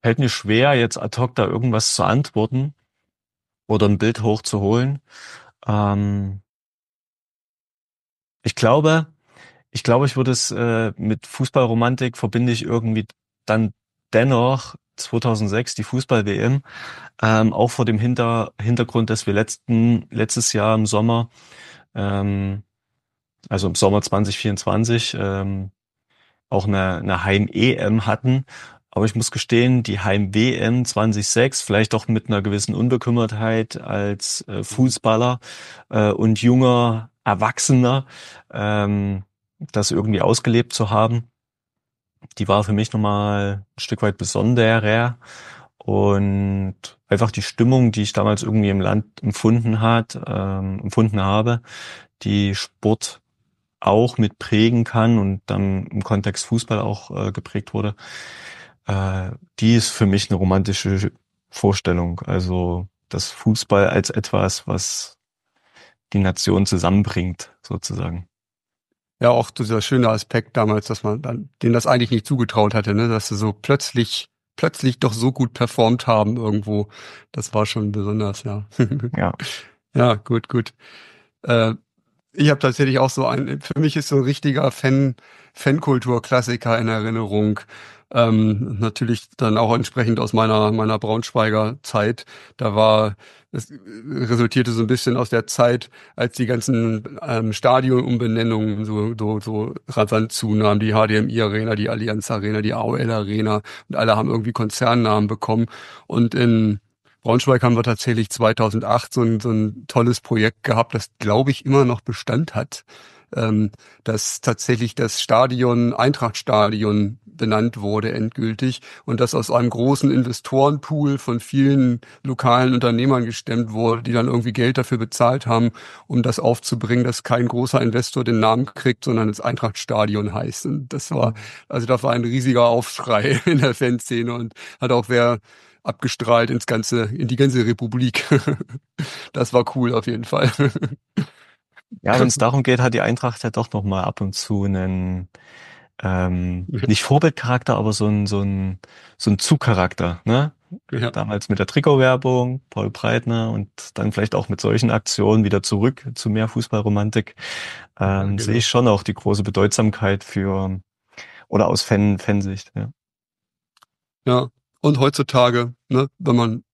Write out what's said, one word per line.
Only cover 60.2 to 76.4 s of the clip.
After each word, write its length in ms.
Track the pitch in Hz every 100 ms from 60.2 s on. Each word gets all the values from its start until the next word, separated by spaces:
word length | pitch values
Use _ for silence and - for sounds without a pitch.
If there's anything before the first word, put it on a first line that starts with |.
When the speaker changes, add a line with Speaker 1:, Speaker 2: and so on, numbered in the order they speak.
| -
Speaker 1:
eine 80 | 95
romantische 760 | 95 95 95 98 - 95 101 - _ _ _
Vorstellung. 720 | - 101 95 - 87 87 85
Also 680 | - 92 90 90 87 87 95 _ _
das 200 | - -
Fußball 580 | - - 110 - 101 95
als 200 | - 95
etwas, 580 | - 104 101 95 - -
was 520 | 95 - - - _ _ _ _ _ _ _ - _ _
die 40 | 101
Nation 440 | 95 90 - 95
zusammenbringt, 880 | 98 92 85 98 101 - 90 82 - _
sozusagen. 640 | - 95 - 90 87 85 87 _ _ _ _ _ _ _ _ _
Speaker 2:
Ja, 100 | 120
auch 200 | 120 120
dieser 320 | - 110 113
schöne 260 | - 131 117
Aspekt 480 | 110 - 120 - -
damals, 300 | 107 107 -
dass 160 | 113
man 180 | 107 107
dann, 300 | 131 120 - _
denen 120 | 117
das 120 | 117 143
eigentlich 240 | 127 120
nicht 160 | 117 -
zugetraut 460 | 135 113 117 104
hatte, 220 | 110 104
ne, 140 | 104 117
dass 200 | 113 -
sie 80 | 101
so 160 | 107
plötzlich, 760 | 101 - 139 - 120 113 - - _ _ -
plötzlich 420 | 170 - 131 123
doch 140 | 127
so 180 | 110 123
gut 200 | 123 123
performt 520 | - 120 - 113 120 -
haben 300 | 110 104
irgendwo. 520 | 120